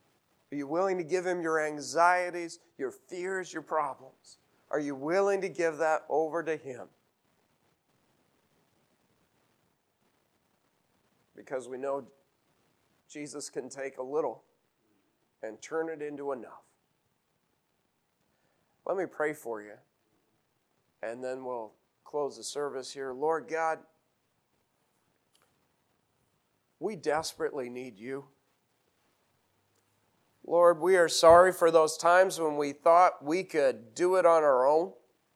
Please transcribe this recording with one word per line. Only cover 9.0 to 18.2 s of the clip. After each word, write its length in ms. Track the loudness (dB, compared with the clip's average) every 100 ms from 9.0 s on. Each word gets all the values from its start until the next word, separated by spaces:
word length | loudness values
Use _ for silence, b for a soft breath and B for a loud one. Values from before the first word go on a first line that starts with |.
| _ _ _ _ _ _ _ _ _ _ _ _ _ _ _ _ _ _ _ _ _ _ _ -20
Because 320 | -10 -8 -8
we 100 | -8
know 300 | -6 -6 -8 _ _ _ _ _ _ _ _ _ _
Jesus 420 | -16 -14 -12 -12
can 180 | -12 -12
take 300 | -10 -12 -10
a 60 |
little 400 | -6 -4 -4 -6 _ _ _ _ _ _ _ _ _ _
and 200 | -16 -14
turn 280 | -10 -8 -6
it 120 | -8
into 300 | -12 -10 -8
enough. 320 | -8 -10 -20 _ _ _ _ _ _ _ _ _ _ _ _ _ _ _ _